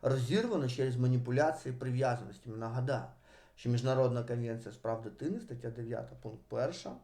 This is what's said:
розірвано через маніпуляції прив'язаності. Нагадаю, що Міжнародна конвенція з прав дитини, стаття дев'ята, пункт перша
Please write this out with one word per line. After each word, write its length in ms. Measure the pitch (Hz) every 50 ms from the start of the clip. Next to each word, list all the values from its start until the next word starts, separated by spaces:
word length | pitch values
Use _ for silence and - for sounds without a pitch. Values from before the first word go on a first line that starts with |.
розірвано 640 | - 135 131 131 123 117 160 208 226 240 214 165 139 123
через 280 | 123 135 135 131 123
маніпуляції 760 | 120 127 127 127 123 123 123 123 135 151 160 156 - - 131 127
прив'язаності. 760 | 123 123 127 123 123 135 120 120 - - - 101 - - 120
Нагадаю, 540 | 107 110 113 113 117 127 127 127 135 110 - - - - _ - - - - - _
що 140 | - - 123
Міжнародна 520 | 120 120 127 131 131 131 131 127 120 123
конвенція 500 | 117 120 120 120 117 117 113 113 - 104
з 40 | -
прав 260 | - - 113 113 113
дитини, 380 | 113 107 - - 131 160 202 233
стаття 300 | 226 - 127 120 - 117
дев'ята, 460 | 117 123 117 113 117 113 113 120 - -
пункт 180 | - 113 110 113 - -
перша 440 | 117 117 123 - 175 - - - 247 -